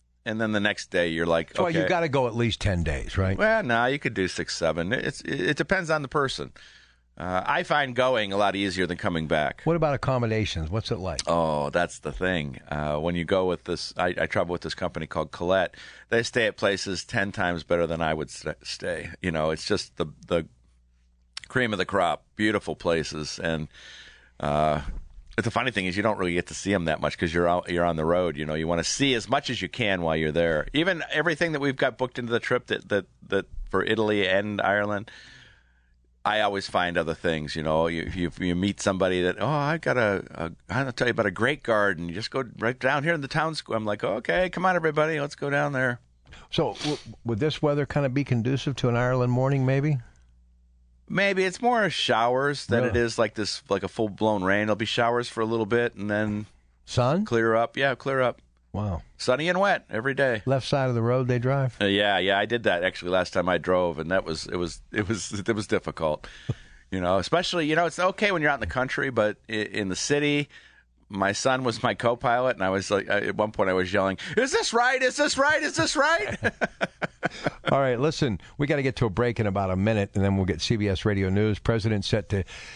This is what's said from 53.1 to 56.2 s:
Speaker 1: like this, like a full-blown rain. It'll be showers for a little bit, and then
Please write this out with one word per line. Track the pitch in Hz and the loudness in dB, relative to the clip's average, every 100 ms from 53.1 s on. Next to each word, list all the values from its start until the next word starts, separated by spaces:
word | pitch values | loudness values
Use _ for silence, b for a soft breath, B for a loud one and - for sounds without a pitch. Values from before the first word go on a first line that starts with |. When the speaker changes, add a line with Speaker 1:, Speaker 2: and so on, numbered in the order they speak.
| 110 | 2
Speaker 1:
like | 110 | 0
this, | - 101 - - | 0 -4 -4 -2
like | 98 | -2
a | 92 | 0
full-blown | - 110 92 110 104 | -2 -4 0 2 2
rain. | 92 101 | 2 2
It'll | 107 104 | 2 0
be | 110 | 0
showers | - 117 120 117 | 0 2 0 -2
for | 117 | -4
a | 110 | -2
little | 117 104 | 0 2
bit, | 120 120 - | 2 0 -2
and | 101 | -2
then | 104 | 0